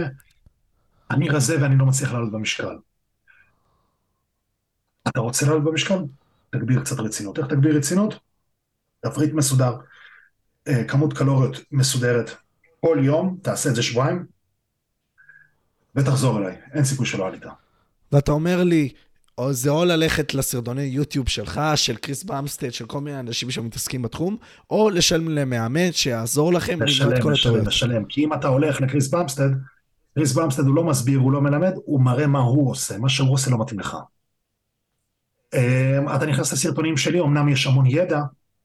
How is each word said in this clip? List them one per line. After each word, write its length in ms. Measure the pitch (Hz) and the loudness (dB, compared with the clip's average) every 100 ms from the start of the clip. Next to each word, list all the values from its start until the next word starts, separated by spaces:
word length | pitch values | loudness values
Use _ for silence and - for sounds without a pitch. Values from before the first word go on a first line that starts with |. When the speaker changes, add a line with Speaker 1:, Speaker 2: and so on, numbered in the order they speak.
| 151 131 _ _ _ _ _ _ _ _ _ | 0 -8 _ _ _ _ _ _ _ _ _
Speaker 1:
"אני 180 | 123 160 | -2 0
רזה 320 | 147 139 160 | 0 0 0
ואני 160 | 135 135 | 2 4
לא 80 | 135 | 4
מצליח 280 | 131 135 | 2 -2
לעלות 180 | 120 117 | -4 -4
במשקל." 460 | 107 107 - 98 - _ _ _ _ _ _ _ _ _ _ _ _ _ _ _ _ _ _ _ _ _ _ 131 | -4 -6 -6 -8 -10 _ _ _ _ _ _ _ _ _ _ _ _ _ _ _ _ _ _ _ _ _ _ -6
אתה 120 | - | -4
רוצה 260 | 117 127 143 | -4 0 2
לעלות 180 | 156 | 2
במשקל? 340 | 151 156 - 190 147 - _ _ _ | 0 -2 -2 -2 -2 -12 _ _ _
תגביר 320 | - 113 123 | -6 0 0
קצת 180 | - 131 | 0 -6
רצינות. 400 | 110 - 104 - | -6 -6 -8 -6
איך 80 | 139 | -2
תגביר 300 | 143 151 151 | 2 4 2
רצינות? 420 | 143 185 214 - _ _ _ _ _ _ _ _ | 2 0 0 -4 _ _ _ _ _ _ _ _
תפריט 340 | 123 - 151 | -8 -2 -2
מסודר, 440 | 156 135 127 127 120 - - - - _ _ _ _ - | 0 0 2 0 -2 -14 -20 -20 -20 _ _ _ _ -4
אה, 160 | 123 | -2
כמות 340 | 107 139 151 - | 0 0 0 0
קלוריות 460 | 135 135 127 - - | 0 2 0 -4 -6
מסודרת. 600 | 139 131 127 120 120 113 - _ _ _ _ 165 | -2 0 0 0 0 -2 -10 _ _ _ _ 0
כל 120 | 156 | 2
יום, 360 | 135 156 185 180 | 2 2 0 -4
תעשה 280 | - 101 151 | -6 -2 0
את 60 | 117 | 0
זה 80 | |
שבועיים, 420 | - 120 143 180 - _ _ _ _ _ _ _ _ _ - - _ _ _ _ _ 135 | 0 0 0 -2 -8 _ _ _ _ _ _ _ _ _ -20 -20 _ _ _ _ _ -2
ותחזור 420 | 135 131 131 107 | 0 2 2 0
אליי. 180 | 92 92 - | -4 -8 -8
אין 100 | 151 | -2
סיכוי 220 | 135 - 113 | 0 0 -4
שלא 220 | 101 95 | -2 -6
עלית. 160 | - - - _ _ _ _ _ | -6 -16 -20 _ _ _ _ _
Speaker 2:
ואתה 200 | 143 143 | 0 2
אומר 320 | 151 165 180 | 0 0 2
לי, 260 | 180 165 139 - _ _ _ - | 2 2 0 -6 _ _ _ -6
או 160 | 127 | -4
זה 160 | 131 139 | -2 0
או 160 | 151 180 | 2 2
ללכת 480 | 160 160 - 139 | 2 0 0 -2
לסרטוני 480 | 135 131 127 117 127 | -4 -4 -6 -6 -6
יוטיוב 480 | 139 131 147 143 123 | -4 -4 -2 -4 -4
שלך, 320 | - 104 90 151 147 | -6 -6 -4 0 0
של 200 | - 110 | 0 -4
קריס 280 | - 139 | -8 -10
במסטד, 460 | 190 139 143 - 131 | -8 -8 -8 -8 -10
של 120 | - 113 | -10 -10
כל 160 | 143 | -10
מיני 180 | 143 139 | -8 -10
אנשים 320 | 120 113 120 | -8 -8 -6
שמתעסקים 500 | 127 117 117 - 131 | -6 -8 -8 -6 -6
בתחום, 360 | 117 - 170 214 - - _ | -6 -4 -4 -6 -12 -20 _
או 200 | 190 214 | 2 2
לשלם 400 | 175 - 170 165 | 2 2 0 0
למאמן 600 | 151 135 120 113 147 180 | -2 -2 -2 -2 0 0
שיעזור 600 | - 143 117 113 143 156 | 0 -2 -2 -2 0 2
לכם 180 | 175 - | 2 0
למנוע 140 | - - | -2 0
את 40 | |
Speaker 1:
לשלם, 320 | - 135 127 | 2 2 2
Speaker 2:
כל 100 | 151 | 2
Speaker 1:
לשלם, 200 | 139 123 | 2 2
Speaker 2:
הטעויות. 160 | 113 107 | 2 2
Speaker 1:
לשלם. 380 | - 123 113 101 | 0 0 -2 -2
כי 200 | 139 151 | -2 -2
אם 80 | |
אתה 140 | 147 143 | 0 0
הולך 340 | 131 156 135 | 2 2 0
לקריס 320 | 131 147 131 | 0 0 0
במסטד, 360 | 175 139 - 139 135 - _ _ _ _ - | 0 -2 0 0 0 -6 _ _ _ _ -2
קריס 180 | 151 | 0
במסטד 340 | 139 165 135 139 | 2 0 2 2
הוא 80 | 147 | 4
לא 80 | |
מסביר, 360 | 165 135 117 135 | 2 0 2 4
הוא 120 | 131 | 4
לא 100 | 143 | 2
מלמד, 320 | 143 147 185 185 - | 2 2 2 0 -2
הוא 160 | 139 | 2
מראה 260 | 127 123 147 | 4 4 2
מה 120 | 139 | 2
הוא 320 | 123 143 135 | 4 4 2
עושה. 260 | - - 98 | 0 -6 -2
מה 120 | 131 | -2
שהוא 240 | 135 135 | 2 2
עושה 180 | 135 131 | 2 2
לא 60 | 117 | 0
מתאים 220 | 110 101 | 0 -6
לך. 180 | - 80 - _ _ _ _ _ _ _ _ _ _ _ _ _ _ | -8 -10 -14 _ _ _ _ _ _ _ _ _ _ _ _ _ _
אמ, 560 | 139 123 127 131 139 147 143 | 0 4 4 4 2 2 0
אתה 100 | 151 | 0
נכנס 280 | 139 156 | 0 0
לסרטונים 440 | - 170 143 160 147 | -2 -2 0 0 0
שלי, 220 | 165 175 | 0 2
אמנם 300 | 147 147 147 | 2 4 4
יש 180 | 131 139 | 2 4
המון 180 | 131 131 | 4 6
ידע, 320 | 147 180 151 143 - _ _ | 4 2 0 -2 -10 _ _